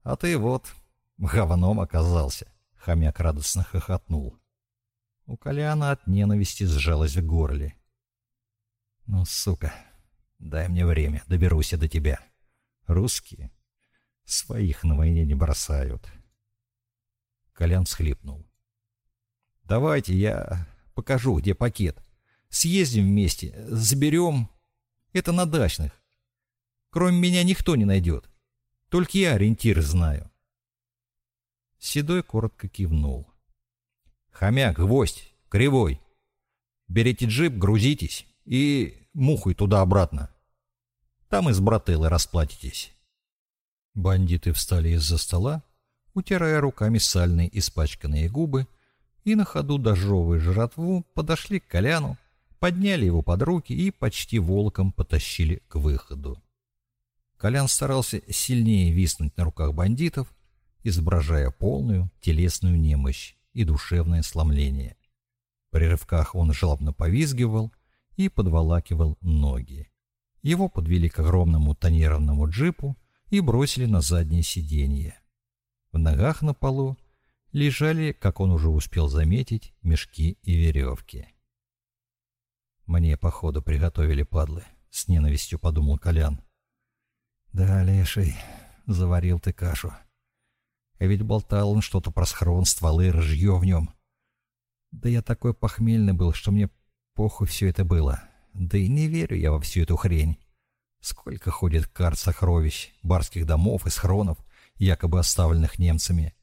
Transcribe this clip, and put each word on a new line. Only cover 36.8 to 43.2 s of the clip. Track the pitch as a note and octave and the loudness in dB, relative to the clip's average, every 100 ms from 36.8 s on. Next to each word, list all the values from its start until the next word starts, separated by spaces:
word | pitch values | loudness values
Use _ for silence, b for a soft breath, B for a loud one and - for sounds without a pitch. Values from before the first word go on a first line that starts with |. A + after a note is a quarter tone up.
| - | -4
берите | F2+ A#2 - A#2 | 0 0 0 -2
джип, | A2+ E3+ | 0 0
грузитесь | A2+ F#2+ G#2+ B2 D3+ E2 - - _ - | 0 2 4 2 0 -6 -10 -16 _ -4
и | B2+ C#3+ C#3 E2+ - _ | 0 0 0 -4 -8 _
мухой | D#3+ C3 C#3 F#2 | -2 0 0 -2
туда-обратно. | F2 G2+ G2+ F#2 F2 D#2 C#2+ D2 _ _ _ _ _ _ _ _ _ _ | 0 2 4 4 4 2 -2 -10 _ _ _ _ _ _ _ _ _ _
Там | G3+ E3 | 0 2
и | |
с | F#2+ | 2
брателлой | G2 A2 - D#2+ D#2+ | 2 2 2 0 2
расплатитесь". | E2+ - F2 D#2+ - C2 - - _ _ _ | 0 0 -2 -2 -6 -12 -12 -16 _ _ _